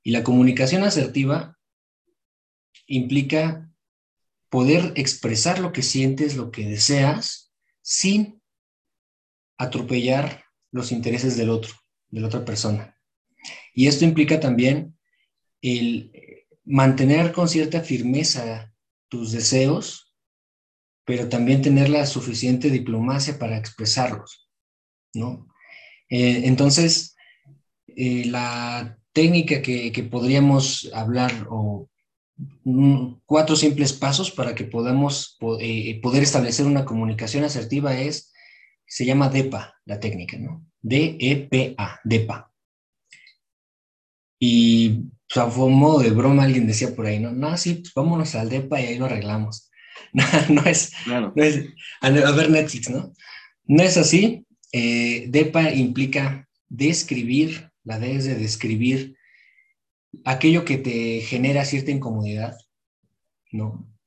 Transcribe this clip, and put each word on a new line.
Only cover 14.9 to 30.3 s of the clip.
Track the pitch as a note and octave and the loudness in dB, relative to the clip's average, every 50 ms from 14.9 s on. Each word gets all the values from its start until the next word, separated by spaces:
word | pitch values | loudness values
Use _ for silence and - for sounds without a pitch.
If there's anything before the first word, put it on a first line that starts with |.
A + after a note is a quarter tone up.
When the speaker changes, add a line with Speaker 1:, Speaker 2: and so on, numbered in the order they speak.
| - _ _ _ _ _ _ _ _ _ _ _ _ _ | -16 _ _ _ _ _ _ _ _ _ _ _ _ _
Speaker 1:
el | - B2+ B2 A#2+ A#2 A#2 A#2+ A2+ A2 - _ - - - - - _ _ _ _ _ | -4 -4 -2 -2 -2 -2 -4 -6 -8 -12 _ -20 -20 -20 -20 -20 _ _ _ _ _
mantener | - C#3 C3+ C3+ C3+ C3 C3+ C3+ C3+ D3 D#3+ E3+ E3+ - | 0 2 4 4 4 4 4 4 4 4 4 2 2 2
con | F3+ F3 | 0 0
cierta | D#3+ - D#3+ D3+ C#3 E3 E3 | 0 2 0 -2 0 -4 -6
firmeza | D#3+ - C3+ A#2+ A#2 B2 C3 D3 D#3 - - C3 A#2 A2+ A2 A2+ A2 - _ _ _ _ _ _ _ _ | -4 -4 -6 -4 -2 -2 -2 0 0 -2 -4 -4 -6 -8 -10 -12 -14 -18 _ _ _ _ _ _ _ _
tus | - A#2+ A2+ A2 | -10 -10 -8 -6
deseos, | A2+ A#2 A2+ - C3 C3 C3+ C#3 D#3+ G#3+ - - - - _ _ _ _ _ _ _ _ _ _ _ _ _ _ _ _ _ _ _ _ _ | -6 -4 -2 0 2 2 2 2 0 -2 -4 -10 -16 -18 _ _ _ _ _ _ _ _ _ _ _ _ _ _ _ _ _ _ _ _ _
pero | - B2 A#2+ A#2 - | -6 -4 -4 -4 -4
también | A#2+ A#2+ A#2+ B2+ C3+ C#3 | -2 0 2 2 2 4
tener | C3+ C#3+ C#3 C#3 C#3 C#3 | 4 4 4 4 4 4
la | D3 D3 C#3+ | 2 2 0
suficiente | C#3 - B2 G#2+ B2 A2 A2 B2 B2 B2+ B2 - D3 | -2 -4 -6 -6 -6 -6 -4 0 0 0 2 2 0
diplomacia | C3 A#2+ - A2 A2+ A2 A#2 B2+ C3+ C#3 C3+ D3 C3+ | 0 0 -2 -2 -4 -2 -2 -2 -2 -2 -4 -4 -6
para | - A#2+ A2 A2 | -6 -6 -6 -6
expresarlos, | A2 A2 - - - A2 G#2 - C3 B2+ A#2+ G#2 G#2 - - - _ _ _ _ _ _ _ _ _ _ _ _ _ _ _ - | -6 -8 -12 -12 -6 -4 -2 0 0 -2 -2 -4 -8 -14 -20 -20 _ _ _ _ _ _ _ _ _ _ _ _ _ _ _ -8
¿no? | A2 A2+ B2 - - - _ _ _ _ _ - - - - - _ _ _ | -8 -6 -6 -8 -12 -16 _ _ _ _ _ -20 -20 -20 -20 -20 _ _ _
Eh, | B2 B2 B2 B2 B2 B2 B2 | -2 0 2 2 2 2 2
entonces, | C3 C3 B2 C#3+ C#3+ C#3 E3+ E3+ E3 - - - - _ _ _ _ _ _ _ _ - _ _ _ _ _ _ | 2 4 4 4 4 4 4 4 2 2 0 -4 -8 _ _ _ _ _ _ _ _ -20 _ _ _ _ _ _
eh, | - _ - B2+ B2+ B2 B2 A#2+ | -18 _ -4 -2 -2 -2 -2 -2
la | A#2+ B2 B2 A#2+ A#2+ A#2+ A#2+ A#2+ A#2+ A#2+ A#2+ A#2 A#2 - _ _ _ _ | -4 -4 -4 -4 -4 -6 -6 -6 -6 -8 -8 -10 -12 -14 _ _ _ _
técnica | D#3 D#3+ E3 F3 E3+ D#3 E3+ D3+ C3+ | 4 4 6 4 4 2 2 -2 -2
que, | - B2+ B2+ A#2+ A#2 A#2 | -2 -4 -4 -4 -4 -4
que | A2 B2 G#2+ | -6 -6 -8
podríamos | A2 A#2 A#2+ A#2 B2+ | -6 -4 -2 0 2